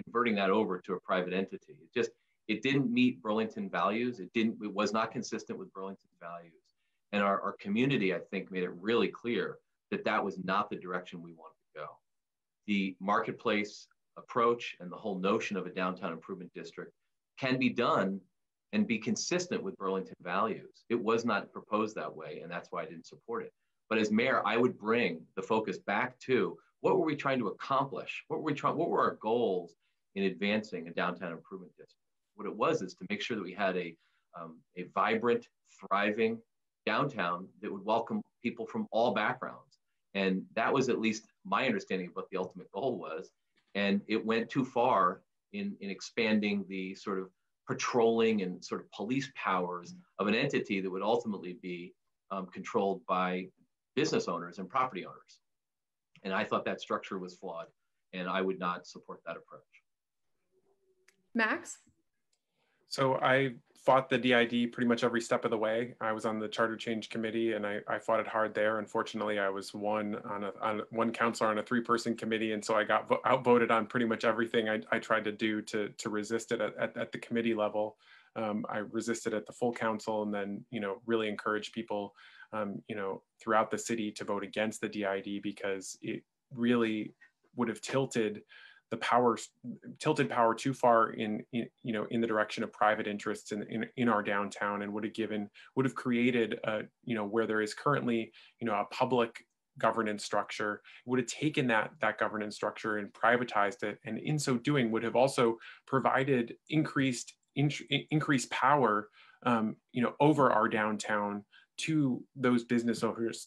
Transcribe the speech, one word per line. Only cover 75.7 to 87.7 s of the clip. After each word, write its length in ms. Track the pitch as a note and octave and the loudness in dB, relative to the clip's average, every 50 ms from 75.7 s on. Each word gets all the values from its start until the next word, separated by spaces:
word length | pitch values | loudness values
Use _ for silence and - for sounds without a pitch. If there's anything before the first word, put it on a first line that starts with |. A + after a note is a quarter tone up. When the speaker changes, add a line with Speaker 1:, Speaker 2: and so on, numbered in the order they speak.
| - A2 G#2 - | -4 -4 -4 -4
Speaker 3:
to 200 | - - - A2+ | -6 -8 -6 -4
resist 420 | G#2 G#2+ G#2 G#2+ A#2 G#2+ - - | -4 -4 -4 -2 -4 -4 -2 -2
it 80 | A#2+ A2 | -2 -2
at, 160 | G#2+ - - | -2 -2 -2
at, 200 | - A#2 A#2 - | -4 -4 -4 -4
at 140 | A#2+ A#2 - | -6 -8 -8
the 80 | - A#2+ | -8 -12
committee 340 | - - A#2 A#2 A2+ A#2 A2+ | -8 -2 -2 0 2 2 2
level. 420 | G#2+ G#2 G#2 G#2 G#2+ G#2+ G#2+ - _ _ - - - _ _ - | 2 0 0 0 0 -2 -2 -6 _ _ -20 -20 -20 _ _ -6
Um, 300 | A2+ A2+ G#2+ G#2 G#2+ A#2 - | -4 -2 -2 -2 -2 -4 -4
I 100 | - A2 | -4 -6
resisted 540 | G2+ - A2 A2+ G#2+ A#2 A2+ - - A#2 A2 | -6 -4 -4 -4 -2 -2 -4 -2 -2 -2 -4
at 120 | G#2 - | -4 -6
the 80 | - - | -8 -6
full 180 | - B2 A#2+ | -2 -2 -2
council, 520 | A#2+ - A2+ A2+ A2 G#2 - A2 A2 G#2+ G#2+ | 0 0 -2 -2 -2 -2 -4 -4 -2 -2 -2
and 100 | G#2 G2+ | -2 -2
then, 320 | G2+ G2 G2+ G2+ G#2+ - - | -4 -4 -4 -6 -8 -10 -8
you 80 | B2 A2 | -6 -4
know, 200 | G#2 G2 F#2+ - - | -4 -4 -4 -6 -2
really 240 | A2+ A2+ A2 A2 G#2+ | 0 0 0 2 0
encouraged 440 | G#2 - - A2+ G#2+ G#2+ G#2+ - - | -2 -2 -2 -2 -2 -2 -4 -6 -8
people, 420 | A2+ A2 - G#2+ G#2 G2+ G2 _ - - - - - - - A2 | -8 -6 -4 -4 -4 -4 -6 _ -16 -20 -20 -20 -20 -16 -8 -6
um, 280 | A2 G#2+ G2+ F#2+ - - | -4 -4 -4 -6 -8 -8
you 80 | - A2 | -8 -6
know, 260 | G#2 G2 F#2+ - - _ _ _ _ | -4 -4 -4 -6 -8 _ _ _ _
throughout 300 | - A2+ A2 A2 A2 - | 0 2 4 4 4 2
the 80 | A2 | -2
city 340 | G2+ - - A#2 A2 G#2 G#2 - | -6 -2 -4 -2 -2 -2 -6 -6
to 100 | - G#2+ | -8 -6
vote 200 | G#2+ G#2 G2 G2 | -4 -4 -4 -4
against 380 | F#2+ - G#2+ G#2+ A2 G#2+ - | -4 -2 -2 -2 -2 -2 -4
the 80 | A#2 G#2+ | -6 -4
D 160 | G2+ G#2 G2+ | -4 -2 -2
I 160 | G2 G2 G2 | -2 -2 -2
D 180 | F#2+ G2+ G2+ G2+ | -4 -6 -6 -4
because 560 | G2+ G#2 G2 - - G2+ G2 F#2+ F#2 - - - | -6 -6 -6 -4 -4 -4 -4 -4 -6 -12 -14 -10
it 220 | - A#2 A2 - _ _ _ _ _ - | -8 -8 -8 -8 _ _ _ _ _ -14
really 640 | C#3 A#2+ A#2 A#2+ B2 A#2+ A2+ A2 A2 G#2+ G2+ - - _ - - _ _ _ _ - | -6 0 2 2 4 4 2 0 0 -4 -6 -8 -12 _ -20 -20 _ _ _ _ -4
would 140 | A#2+ A#2+ | -2 -2
have 120 | A2+ | -2